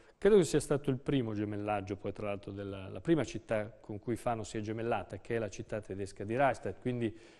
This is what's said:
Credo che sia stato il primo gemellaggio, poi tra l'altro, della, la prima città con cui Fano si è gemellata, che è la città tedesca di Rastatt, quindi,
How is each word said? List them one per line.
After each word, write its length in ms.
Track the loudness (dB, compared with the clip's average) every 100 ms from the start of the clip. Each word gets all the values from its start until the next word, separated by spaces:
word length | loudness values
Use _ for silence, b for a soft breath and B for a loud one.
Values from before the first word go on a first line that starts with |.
| B 2
Credo 180 | 8 8
che 80 |
sia 160 | 8 4
stato 300 | 2 0 2
il 80 | 0
primo 340 | 0 0 0
gemellaggio, 640 | -2 -2 -2 -2 -2 -2 -4
poi 160 | -6
tra 140 | -4 -4
l'altro, 260 | -6 -8
della, 360 | -8 -8 -8 -10
la 120 | -4
prima 240 | 2 4
città 460 | 2 -4 -2 -2 -2 -10
con 180 | -10 -8
cui 180 | -4 -2
Fano 280 | -2 -4
si 140 | -4 -6
è 20 |
gemellata, 580 | -4 -4 -2 -2 -4 -10
che 180 | -4 -2
è 20 |
la 100 | -2
città 320 | -6 -6 -6
tedesca 440 | -6 -8 -8 -6
di 120 | -2 2
Rastatt, 420 | 4 2 -4 -4
quindi, 380 | -4 0 -2 B B